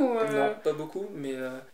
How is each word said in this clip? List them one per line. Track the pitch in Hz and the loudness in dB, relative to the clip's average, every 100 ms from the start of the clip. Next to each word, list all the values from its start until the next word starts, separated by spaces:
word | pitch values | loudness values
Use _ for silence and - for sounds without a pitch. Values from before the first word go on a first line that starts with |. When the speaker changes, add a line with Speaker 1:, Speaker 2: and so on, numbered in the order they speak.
Speaker 1:
ou, | 262 226 | 4 4
euh ? | 220 214 214 | 2 2 2
Speaker 2:
Non, | 214 | 2
pas | 160 | 0
beaucoup, | 147 156 185 202 | -2 -2 -6 -6
mais, | 170 139 | -6 -6
euh, | 131 127 131 - | -4 -6 -8 -14